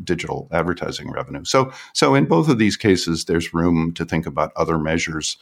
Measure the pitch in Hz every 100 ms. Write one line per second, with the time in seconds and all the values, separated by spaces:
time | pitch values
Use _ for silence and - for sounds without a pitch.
0 | 92 87 80 - - 82 82 85 - -
1 | - 69 67 71 78 135 131 - - -
2 | 147 135 156 165 156 113 107 - 107 90
3 | 85 82 - 82 82 85 87 82 82 85
4 | 85 85 80 73 76 - 80 82 78 82
5 | 85 78 - -